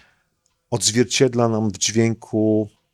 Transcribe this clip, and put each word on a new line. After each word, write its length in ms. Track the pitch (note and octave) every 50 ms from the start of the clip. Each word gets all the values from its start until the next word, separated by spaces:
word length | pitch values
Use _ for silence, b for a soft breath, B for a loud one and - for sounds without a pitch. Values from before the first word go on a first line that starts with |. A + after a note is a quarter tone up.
| b b b b b b _ _ _ _ _ _ _ _
Odzwierciedla 800 | A#2+ A2+ G2 - G#2 A#2+ A#2+ F#2+ - - C#3 B2+ A#2+ A#2+ A#2+ A2+
nam 200 | A2+ G#2+ A2 A2
w 80 | F2 F2+
dźwięku, 920 | - - G2+ A2+ A2+ A2+ A2+ A2+ - - - A2 G#2+ A2 G#2+ G#2+ A2 G#2+ - _ _ _